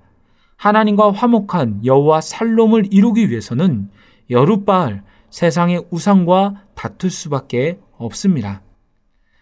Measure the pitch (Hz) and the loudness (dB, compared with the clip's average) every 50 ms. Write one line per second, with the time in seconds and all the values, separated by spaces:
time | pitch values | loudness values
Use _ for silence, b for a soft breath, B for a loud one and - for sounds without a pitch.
0 | _ _ _ _ _ _ _ _ _ _ _ - - 208 214 214 220 214 208 202 | _ _ _ _ _ _ _ _ _ _ _ -4 0 0 2 2 2 2 2 2
1 | 214 208 196 202 247 240 240 226 202 - - 180 139 113 104 98 107 123 135 139 | 2 2 2 0 0 2 2 0 0 -2 -2 -2 -2 -2 -4 -4 0 2 2 4
2 | 143 151 156 156 156 - - - 226 233 226 226 226 220 220 226 208 202 196 190 | 4 4 2 0 0 -4 -8 -6 -4 -2 2 2 4 4 4 2 2 2 2 2
3 | 202 240 208 226 220 151 117 113 104 - 117 120 175 190 143 107 98 101 b b | 2 2 2 0 0 0 -2 -4 -6 -6 -4 0 0 0 0 -2 -6 -8 b b
4 | b b b b b b 123 120 131 160 226 196 202 - 196 185 175 123 104 98 | b b b b b b 0 2 2 2 2 0 0 0 0 0 0 -2 -6 -8
5 | 98 b b b b b - - - 170 - 175 175 175 175 175 165 - 175 165 | -12 b b b b b -8 -2 -2 -2 0 0 0 0 0 -2 -4 -8 -8 -6
6 | - 202 202 190 180 165 180 190 196 202 202 202 _ _ - - - 113 101 - | 0 2 2 2 4 4 2 2 2 0 -2 -8 _ _ -18 -12 -12 -12 -10 -6
7 | - 185 - - - 156 143 135 - - - 120 131 160 180 - _ _ _ - | -6 -6 -6 -6 -8 -6 -6 -6 -6 -4 -4 -2 -2 -2 -4 -8 _ _ _ -12
8 | 120 117 - - - 196 180 139 101 101 98 98 _ _ _ _ _ _ _ _ | -12 -12 -10 -4 0 0 0 0 -2 -6 -8 -12 _ _ _ _ _ _ _ _
9 | _ _ _ _ _ _ _ _ | _ _ _ _ _ _ _ _